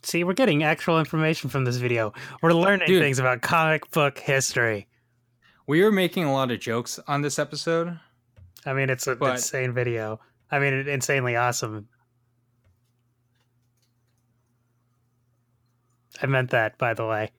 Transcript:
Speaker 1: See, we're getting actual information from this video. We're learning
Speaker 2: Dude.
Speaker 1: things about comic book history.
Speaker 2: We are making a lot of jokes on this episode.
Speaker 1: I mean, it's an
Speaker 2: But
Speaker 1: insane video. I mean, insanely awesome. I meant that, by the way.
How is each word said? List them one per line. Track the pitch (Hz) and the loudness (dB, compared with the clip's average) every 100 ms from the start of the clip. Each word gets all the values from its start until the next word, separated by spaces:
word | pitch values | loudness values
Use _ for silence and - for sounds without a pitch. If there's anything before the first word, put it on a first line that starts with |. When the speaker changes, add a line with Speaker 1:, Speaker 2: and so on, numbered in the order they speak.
Speaker 1:
See, | - 170 175 | -4 -2 0
we're | |
getting | 190 247 147 | 2 2 4
actual | 156 160 - 165 | 2 0 2 2
information | 151 160 160 160 135 | 2 0 0 0 -2
from | 139 | -2
this | 127 123 | -2 0
video. | 123 120 107 - - - | 0 0 -2 -4 -18 0
We're | 165 | 4
learning | 170 185 196 170 | 4 4 4 4
Speaker 2:
Dude. | 185 | 4
Speaker 1:
things | 147 131 | 4 2
about | 127 123 | 0 0
comic | - 170 160 156 - | 0 2 2 0 -2
book | 165 143 - | 0 0 -2
history. | - 135 131 - 117 104 - _ _ _ _ _ _ _ - | -2 0 0 0 0 -2 -8 _ _ _ _ _ _ _ -2
Speaker 2:
We | 156 | 4
are | 208 | 4
making | 196 180 185 160 | 4 2 0 0
a | |
lot | 135 131 | 0 0
of | 113 | -2
jokes | - 117 117 - - | -4 -4 -4 -12 -4
on | 143 | -2
this | 143 139 | -2 -4
episode. | 143 151 - 165 170 170 _ _ _ _ - - - | -6 -4 -2 -2 -2 -10 _ _ _ _ -20 -14 -6
Speaker 1:
I | |
mean, | 135 135 | -2 0
it's | 127 - | -2 -4
an | 123 | -2
Speaker 2:
But | 139 127 | -2 -2
Speaker 1:
insane | 123 139 127 | -4 -4 -4
video. | 123 120 117 110 110 _ _ _ | -2 -2 -4 -6 -8 _ _ _
I | 143 | 0
mean, | 139 135 139 | 0 0 -2
insanely | 139 127 139 123 120 | -4 -2 -2 0 0
awesome. | 123 120 117 107 104 _ _ _ _ _ _ _ _ _ _ _ _ _ _ _ _ _ _ _ _ _ _ _ _ _ _ _ _ _ _ _ _ _ _ _ _ _ _ _ _ _ _ - | 0 0 -6 -8 -14 _ _ _ _ _ _ _ _ _ _ _ _ _ _ _ _ _ _ _ _ _ _ _ _ _ _ _ _ _ _ _ _ _ _ _ _ _ _ _ _ _ _ -6
I | 135 | 0
meant | 135 127 | 0 2
that, | 127 110 _ | 0 0 _
by | 123 | -4
the | 113 113 | -2 -2
way. | 107 107 | -2 -4